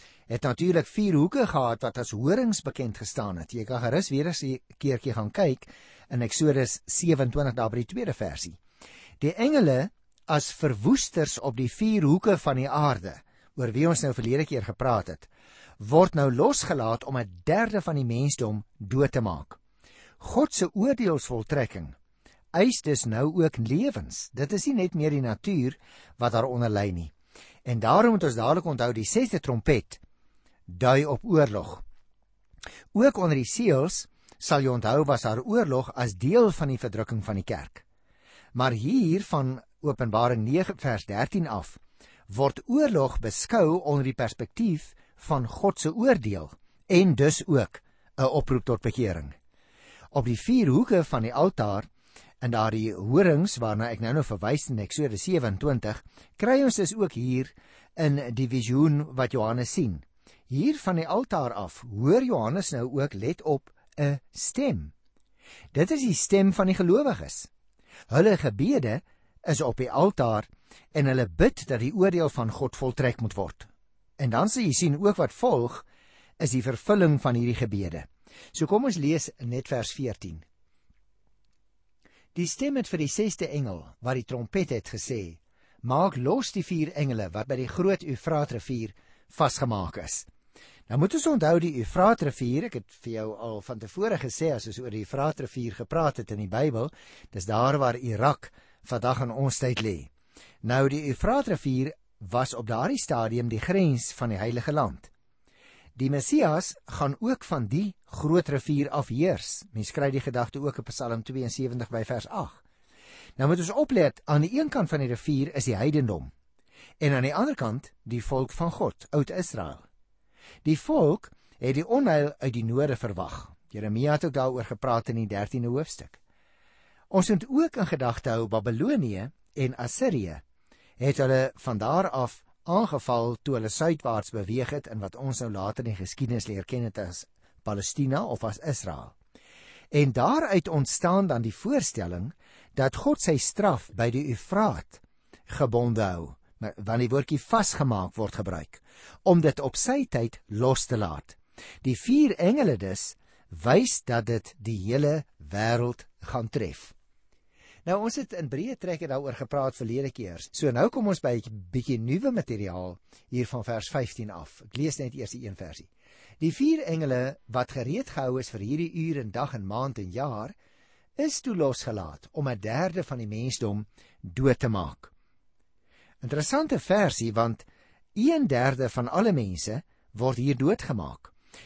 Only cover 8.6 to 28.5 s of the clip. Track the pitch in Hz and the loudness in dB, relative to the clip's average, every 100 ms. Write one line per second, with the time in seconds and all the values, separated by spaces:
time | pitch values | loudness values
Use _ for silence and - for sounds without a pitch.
8.6 | _ _ - - - - 143 190 254 302 | _ _ -20 -20 -20 -4 -2 2 2 6
9.6 | 165 127 180 - _ _ - 151 - - | 6 4 2 -6 _ _ -2 -2 -2 -2
10.6 | 151 107 131 269 - 175 147 - 139 117 | -2 0 2 2 2 -2 -2 -2 -6 -4
11.6 | 123 - 220 214 147 180 214 180 - 127 | -4 -2 0 4 6 4 4 2 2 0
12.6 | 135 143 147 110 92 - _ _ _ - | 0 0 2 0 -6 -14 _ _ _ -6
13.6 | 120 113 165 160 143 123 113 135 156 127 | -4 2 2 2 0 -2 0 0 0 -4
14.6 | 104 101 127 110 90 80 - _ - - | -6 -4 0 0 -2 -10 -16 _ -20 -20
15.6 | - - 104 156 185 156 139 120 220 285 | -20 -14 4 6 6 4 2 4 4 4
16.6 | - 147 110 117 - 131 104 90 147 185 | 0 -2 0 -2 -4 -6 -6 -6 0 2
17.6 | 226 208 170 147 123 117 143 - 110 107 | 2 -2 -2 -2 0 0 0 0 -2 -4
18.6 | - _ 98 131 139 143 107 76 - - | -8 _ -4 2 2 2 -2 -4 -10 -18
19.6 | _ _ - - - _ - 247 302 - | _ _ -20 -20 -20 _ -2 2 2 2
20.6 | 180 - 247 269 208 147 - 120 107 143 | -2 0 0 2 2 0 -2 -6 -2 -2
21.6 | 113 92 71 - _ _ _ _ _ 170 | -2 -4 -12 -14 _ _ _ _ _ 2
22.6 | 240 - 156 139 117 110 151 175 160 - | 2 2 0 0 0 0 0 2 2 2
23.6 | 113 147 277 - 71 - - 120 143 202 | 0 0 0 -2 -8 -12 -12 -8 -4 -2
24.6 | 285 247 180 165 151 143 123 107 - 180 | 0 0 0 0 0 0 0 -2 -2 0
25.6 | 127 - - - - - 120 113 131 123 | 0 -4 -16 -20 -20 -4 0 2 0 0
26.6 | 120 104 101 87 80 - _ - - - | 2 2 0 -2 -8 -14 _ -20 -20 -12
27.6 | - 117 110 170 233 214 160 113 117 | -4 0 4 6 6 4 2 2 2